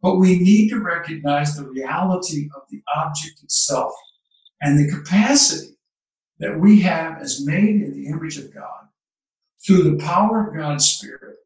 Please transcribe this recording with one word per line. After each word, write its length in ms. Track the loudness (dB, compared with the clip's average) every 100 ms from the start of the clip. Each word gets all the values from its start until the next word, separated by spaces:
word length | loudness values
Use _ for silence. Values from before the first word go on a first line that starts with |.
but 140 | 0 4
we 220 | 4 6
need 300 | 6 6 4
to 100 | 0
recognize 760 | -4 -6 -8 -8 -2 -2 -2 -6
the 100 | -10
reality 800 | -10 -8 -4 -2 -2 -4 -6 -8
of 80 | -12 _
the 120 | -18 -6 -4
object 460 | -4 -6 -12 _
itself 520 | _ -2 -2 -2 -4 -8 _ _ _ _ _ _
and 180 | 2 2
the 160 | 2
capacity 800 | -2 0 2 4 4 2 0 -10 _ _ _ _ _ _ _
that 180 | -8 2
we 200 | 6 6
have 400 | 6 -2 -6 -10
as 240 | -10 -6
made 380 | -2 0 2 2
in 100 | -2
the 140 | -8 -8
image 320 | -8 -8 -12
of 160 | -16
God 320 | -18 -18 -20 _ _ _ _ _ _ _ _ 2
through 160 | 4
the 200 | 4 0
power 420 | -2 0 0 0 -4
of 80 | -6
God's 300 | -6 0 0
Spirit 480 | -2 -10 -20 -20 -20